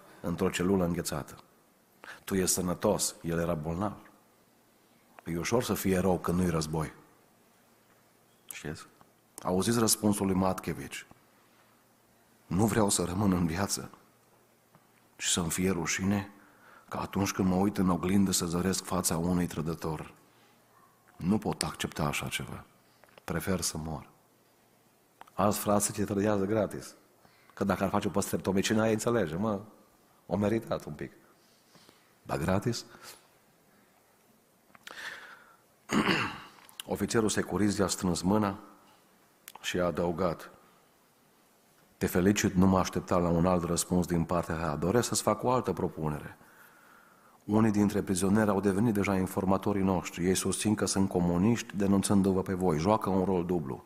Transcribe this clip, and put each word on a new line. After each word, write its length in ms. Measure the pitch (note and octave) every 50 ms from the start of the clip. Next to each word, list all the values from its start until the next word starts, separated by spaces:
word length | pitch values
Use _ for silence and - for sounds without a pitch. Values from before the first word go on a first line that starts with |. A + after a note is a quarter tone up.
| - - - -
într-o 280 | - F#2 F2 D#2+ F#2+ F2+
celulă 360 | F2 - F2 F2+ G2 F#2+ F2+
înghețată. 520 | E2+ F2 E2 E2 - - D2 C2 - - - - _ _ _ _ _ _ _ _ _ _ _ - - - - -
Tu 100 | - G2+
ești 200 | F#2+ F#2 F2 -
sănătos, 600 | - F2 F2+ F2 - - A2 G2 D#2 - - - - -
el 160 | E2 E2 E2
era 160 | E2+ E2 E2+
bolnav. 420 | D#2+ D2+ D#2+ E2 F2 G#2 G#2 G2+ - - - - _ _ _ _ _ _ _ _ _ _ _ _ _ _ _ _ _ _ _ _ - -
E 140 | - E2 E2+
ușor 240 | D#2+ - A2+ G2+ -
să 120 | - G2+
fii 180 | - - G2 F#2+
erou 260 | F2+ F2 F#2+ F2+ E2
când 200 | - - F2 F2+
nu-i 120 | F2+ F2
război. 420 | D#2+ D#2+ D#2 D#2 D#2+ D#2+ D#2 C#2+ - - - _ _ _ _ _ _ _ _ _ _ _ _ _ _ _ _ _ _ _ _ _ _ _ _ _ _ _ _ - -
Știți? 340 | - - D2 D#2 - - - _ _ - _ _ _ _ _ - - -
Auziți 360 | - F#2 F#2 F#2 G#2+ A#2 A#2+
răspunsul 480 | A2+ G#2+ - - - G#2+ G2 - G2+
lui 80 | F#2+ F#2+
Matkevici: 720 | F#2 F#2+ F#2 F#2 - - - D#2+ C#2 C#2 - - - - - - _ _ _ _ _ _ _ _ _ _ _ _ _ _ _ _ _ _ _ _ _ _ _ _ _ _
„Nu 200 | - D#2 F2 A2
vreau 220 | A2 G2 A#2 G#2+ G2+
să 160 | - - F2
rămân 280 | E2+ F2 F#2+ G#2+ G2+ F#2
în 140 | F2 F2+
viață 440 | D#2+ D#2 F2 G2+ F#2+ - - - - - - - _ _ _ _ _ _ _ _ _ _ _ _ _ _ - _ _ _ _ _ _ _
și 140 | - - -
să-mi 200 | - F#2+ F2 E2
fie 200 | - - F2+ F#2+
rușine 600 | F#2+ E2+ D#2+ D2+ - - F#2+ F#2+ G#2 G2+ G2 - - - - - - _ - - - - - -
că 80 | -
atunci 360 | - - - - F#2+ G2 G2 -
când 160 | - G2+ F#2+
mă 60 | F2+
uit 240 | F2+ G2 G#2 G2+ -
în 100 | G2 F#2
oglindă 420 | F2+ E2 D2+ F2+ G2 G2+ G2 F#2
să 160 | F2+ - F#2
zăresc 380 | E2+ E2 F2 F2+ F#2+ F#2 F2 -
fața 320 | - F#2 F2+ F2+ - E2+
unui 300 | E2 E2+ F2 F2+ F2 F2
trădător. 680 | E2+ - F2+ D#2 D#2+ E2 D#2+ - E2 D#2 D2+ - - - - _ _ _ _ _ _ _ _ _ _ _ _ _ _ _ _ _ _ _
Nu 220 | - - E2+ G#2 G#2+
pot 240 | - F#2 D#2+ - -
accepta 420 | D#2+ - - - D2+ - - E2
așa 240 | D2 C#2+ - - C2
ceva. 360 | - - C2+ A#1+ - - - - _ _ _ _ _ _ _ - - - -
Prefer 360 | - F2 E2 - - F#2+ F2+
să 180 | D#2+ - - E2
mor.” 320 | D#2 D#2+ D#2+ C#2+ - - - _ _ _ _ _ _ _ _ _ _ _ _ _ _ _ _ _ _ _ _ - - - -
Alți 240 | - F#2 G#2 G2+ -
frați 340 | - G#2+ G2+ G#2 G2+ - G#2
te 120 | - G2+
trădează 400 | F#2+ G#2 G2 G2 G#2+ G#2+ G2+ F#2+
gratis. 500 | F#2+ A2 A2 G2+ E2 - C#2+ - - - - _ _ _ _ _ - _ _ _ _ -
Că 100 | - -
dacă 200 | G2 F#2 - G2
ar 60 | F#2
face-o 200 | - G2+ G2+ G2+
pe 100 | - G2+
streptomicina, 640 | F#2+ - - F2 - G#2 F#2 G2 F#2+ - A2+ A2 A2
ai 100 | A2+ A2
înțelege, 440 | A2 - A#2+ A#2+ A#2 G2 D2+ D2+
mă, 240 | F2 G#2 A2+ G#2 G2 G#2 - - - - _ _ _ _ _ _ _ _
o 100 | - -
meritat 480 | F#2+ G#2 G#2 A2+ A2 - - F#2+ D#2 -
un 80 | - D2+
pic. 200 | D2 C#2 B1+ - - _ _ _ _ _ _ _ _ _ _ _ - - - - _ _ _ _ _ _
Dar 160 | - C2+ C2+
gratis? 460 | D2+ F#2+ F#2 G2+ - B2 A#2 - - - - - - - - - _ _ _ _ _ _ _ _ _ _ _ _ _ _ _ _ _ _ _ _ _ _ _ _ _ _ _ _ _ _ - - - - - - - - - - - - - - - - - _ _ _ _ _ _
<clears throat> 80 | - - - - - - - D#2 - - - - - - - - - - - -
Ofițerul 420 | - F2+ F#2 G2+ F#2 - A#2 G#2+ G2+
securist 500 | - G#2+ F2+ - - F2+ G#2 G#2 F#2+ G2
i-a 80 | G2
strâns 360 | F2 - - - F#2 E2+ D#2+ -
mâna 360 | F2+ G2+ G#2+ G#2+ G2+ F#2+ F#2+ - - - - - - - _ _ _ _ _ _ _ _ _ - - - -
și 180 | - - - F#2
a 60 | F2+
adăugat: 640 | F2 D#2+ E2 F2 F2 F2 D#2+ F#2+ F2 D#2+ - - - - - _ - _ _ _ _ _ _ _ _ _ _ _ _ _ _ _ _ _ _ _ _ _ _ _ _ _
„Te 100 | - -
felicit, 480 | F2 - F#2+ F2 G2 G#2 - - G2+ -
nu 120 | F2+ F#2
mă 120 | F#2+ F#2+ F#2
așteptam 440 | F2 - - F#2 - - G2+ F2+ F2
la 60 | E2+
un 180 | E2+ E2+ E2+
alt 180 | F#2 F#2 F2 E2
răspuns 420 | E2 E2+ E2 - - F#2 F2+ E2+
din 180 | D#2+ F2 E2+ E2
partea 300 | - F2+ F2 E2 - E2+
ta. 220 | D#2 E2+ D#2+ D2
Doresc 320 | D2 D#2+ F2 G2+ A#2+ A2+ -
să-ți 140 | A2+ G#2 -
fac 200 | G#2+ G#2+ - -
o 80 | B2
altă 220 | B2+ B2+ A2 - F2+
propunere. 640 | D#2+ F#2 E2+ - - D#2 D2+ D2+ C#2+ - - - - - - - - - - - - - - - - - _ _ _ _ - - - -
Unii 260 | - G#2 A2 A2 A2+
dintre 320 | G2+ G2+ G#2 G2 G2+ G2+ E2+
prizonieri 480 | - G2 F2 F#2+ F#2+ G2 A2 A2 G#2
au 100 | G2+ G2
devenit 340 | F#2+ G2+ F#2+ F#2+ A2+ B2 G#2+
deja 200 | G2+ F#2+ G2+ G2
informatorii 680 | F#2+ F#2 F2+ - G2+ F#2+ F#2 G2 F#2+ - G#2+ G2+ G2 F#2+
noștri. 440 | G2 F#2+ F2 D#2+ - - - E2+
Ei 80 | F2+ F#2
susțin 400 | F2 - F#2+ F2+ - - G#2+ G#2+
că 100 | G#2+ G#2
sunt 240 | F#2 - G2 G2 F#2+
comuniști, 680 | - F#2 F2 F2 F2 F2 F#2 A2 A#2+ A2 - - -
denunțându-vă 640 | F#2+ G2+ F#2+ G2+ G2 G2 - G#2+ G2 F#2+ G2 F#2+ F#2+ F#2
pe 120 | G2 G2
voi. 240 | F2+ F#2 F2+ D#2+ D2+
Joacă 320 | D#2+ G2+ G#2+ A2 - G2+
un 140 | F#2+ F#2+ F#2
rol 200 | F#2+ F#2+ F2+ E2+
dublu. 400 | F2 F2+ F2 D2 C2 B1 G#1+ -